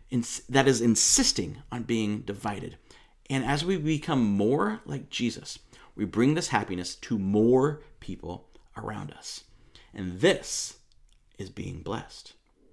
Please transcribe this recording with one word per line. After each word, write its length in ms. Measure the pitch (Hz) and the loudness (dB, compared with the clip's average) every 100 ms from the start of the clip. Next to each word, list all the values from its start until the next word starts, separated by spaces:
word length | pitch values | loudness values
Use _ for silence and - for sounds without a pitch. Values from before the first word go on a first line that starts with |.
| - | -6
ins-, 340 | 127 117 - - | -4 -4 -8 0
that 200 | 127 131 | 4 4
is 120 | 120 | 4
insisting 840 | 120 110 - - 262 - 90 - - | 4 4 4 4 4 0 -4 -8 -10
on 100 | 120 | -8
being 380 | 117 117 107 104 | -2 0 0 -2
divided. 580 | - 101 107 98 - - _ - _ _ - | -6 -6 -6 -6 -10 -16 _ -20 _ _ -4
And 140 | 135 | -2
as 200 | 123 143 | 0 0
we 120 | 170 190 | 0 0
become 480 | 151 151 - 139 | 0 0 0 2
more 560 | 110 101 101 143 202 220 | 4 4 4 4 2 -2
like 260 | - 139 - | -6 -8 -8
Jesus, 480 | - 120 - - - - - - | -4 -2 -4 -10 -16 -18 -20 -18
we 100 | - | -6
bring 300 | 101 104 127 | -2 2 4
this 140 | 156 175 | 4 2
happiness 460 | 113 104 90 87 - | 0 0 -4 -6 -10
to 220 | - 113 | -4 -2
more 640 | 95 104 113 127 143 151 - - | 2 4 6 6 4 -2 -10 -18
people 480 | - 92 - 92 - - - - | -14 -12 -10 -12 -14 -20 -18 -12
around 360 | 107 104 98 | -10 -8 -10
us. 320 | - - - - - - - - | -14 -14 -16 -18 -20 -20 -20 -18
And 280 | - 92 90 | -10 -8 2
this 580 | 156 180 - - - - _ _ _ _ _ - | 2 2 -2 -8 -8 -12 _ _ _ _ _ -14
is 120 | 95 | -12
being 300 | - 95 87 | -10 -10 -10
blessed. 540 | 82 107 - - - - _ _ _ | -8 -8 -10 -18 -20 -20 _ _ _